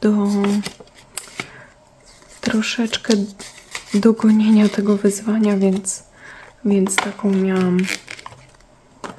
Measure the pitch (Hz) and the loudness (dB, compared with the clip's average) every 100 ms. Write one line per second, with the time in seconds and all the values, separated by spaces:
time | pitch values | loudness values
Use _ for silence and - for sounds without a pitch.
0 | 214 208 202 202 202 208 196 - - - | 0 0 0 0 0 -2 -4 -12 -20 -20
1 | - - - - - - - _ _ _ | -16 -16 -16 -16 -16 -16 -20 _ _ _
2 | - - - - - 220 214 - 226 - | -20 -20 -20 -8 -2 -2 -2 -4 -4 -4
3 | - 208 202 - - - - - - 208 | 0 0 0 -8 -20 -20 -16 -16 -4 2
4 | 226 220 220 214 214 220 208 208 202 202 | 4 4 4 4 6 4 4 0 0 0
5 | 202 196 220 220 208 202 196 190 - - | 0 -2 -4 0 0 2 2 0 -4 -12
6 | - _ - - - _ 208 202 190 - | -14 _ -20 -20 -20 _ 0 2 2 -2
7 | 208 - 208 196 190 190 185 180 190 - | -6 -4 -2 0 0 0 0 0 -2 -6
8 | - - - - - - _ _ _ _ | -10 -20 -20 -20 -20 -20 _ _ _ _
9 | - | -18